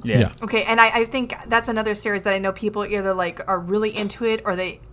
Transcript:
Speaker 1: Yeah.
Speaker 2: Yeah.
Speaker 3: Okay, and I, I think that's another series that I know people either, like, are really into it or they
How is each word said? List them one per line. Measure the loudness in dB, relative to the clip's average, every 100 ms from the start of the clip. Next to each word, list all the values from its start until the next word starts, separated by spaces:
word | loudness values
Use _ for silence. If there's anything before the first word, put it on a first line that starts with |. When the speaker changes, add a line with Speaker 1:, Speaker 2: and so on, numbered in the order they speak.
Speaker 1:
Yeah. | 2 4
Speaker 2:
Yeah. | 4 0
Speaker 3:
Okay, | -2 0
and | 4 6
I, | 6 4
I | 0
think | -2 -4 -8 0
that's | 0 2
another | -2 -2 -2
series | -2 -2
that | 0 0
I |
know | -2
people | -2 -4 -4 -2
either, | -2 0 0
like, | -2 -4 -2
are | -2
really | 0 -2 0 -2
into | -6 -2 -2
it | 0 -2
or | -2
they | -4 -8 -16